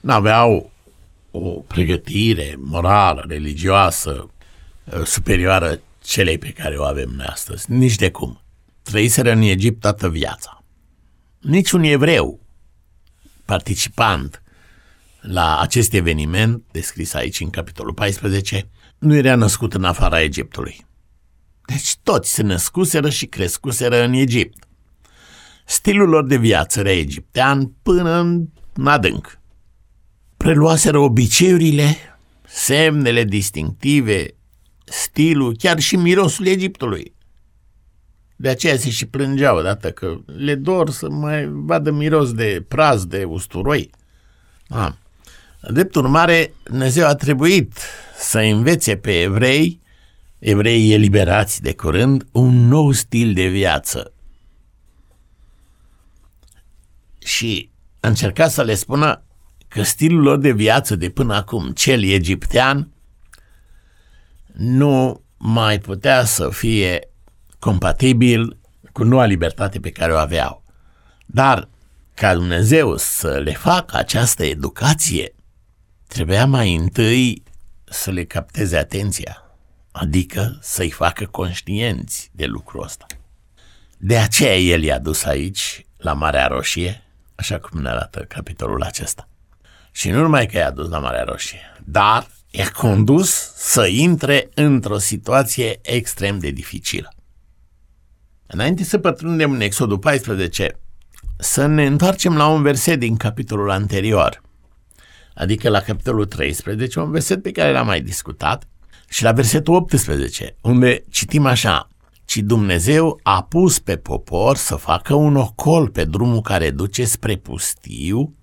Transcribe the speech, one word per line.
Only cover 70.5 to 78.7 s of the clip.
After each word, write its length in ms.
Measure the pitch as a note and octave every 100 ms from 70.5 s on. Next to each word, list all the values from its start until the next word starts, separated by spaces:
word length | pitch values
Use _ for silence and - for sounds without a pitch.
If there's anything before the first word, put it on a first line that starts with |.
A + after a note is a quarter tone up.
| - - _ _ _ _ _ -
Dar 440 | - C3+ B2 - _ _ _ _
ca 200 | - G#2
Dumnezeu 640 | F2 F2+ F2 G#2 D#3+ C3 D2
să 320 | - - D#2+
le 240 | C#2 D2
facă 440 | D2 - F3+ - -
această 480 | - - A#2+ - D#2
educație, 920 | D2 C2+ - B2+ D#3+ - F2+ G2 _ _ _ _ _ _ _ _
trebuia 380 | - E2 G2 C3
mai 300 | C3+ G#2+ E2+
întâi 680 | F2+ - A2+ B2 B2+ G#2 - - - -
să 280 | - - -
le 140 | F#2 E2+
capteze 520 | - - - G2+